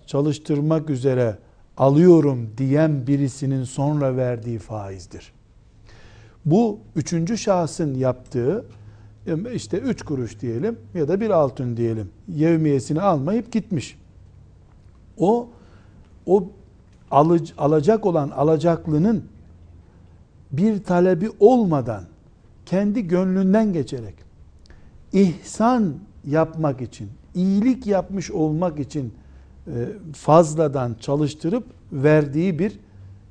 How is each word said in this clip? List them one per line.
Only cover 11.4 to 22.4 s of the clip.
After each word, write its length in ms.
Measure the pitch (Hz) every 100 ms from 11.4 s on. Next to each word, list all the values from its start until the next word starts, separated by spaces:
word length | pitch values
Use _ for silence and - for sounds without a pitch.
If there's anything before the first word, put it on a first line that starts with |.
| 143 - 127 117
diyelim, 320 | 117 110 95 - -
yevmiyesini 720 | 160 160 165 156 135 - 156
almayıp 500 | 196 156 139 220 226
gitmiş. 460 | 226 - 160 - - - - - - - - - - - - - -
O, 320 | 175 233 240 - - - - - - - -
o 240 | 196 185 - - - - - -
alıc-, 420 | 139 160 170 165 -
alacak 480 | 147 156 147 220 208
olan 240 | 165 143
alacaklının 960 | - 147 160 170 165 165 151 196 214 - - - - - - - - - - - - -
bir 320 | 135 214 208
talebi 460 | - 180 180 180 208 -
olmadan, 640 | 208 254 208 151 120 104 90 - - -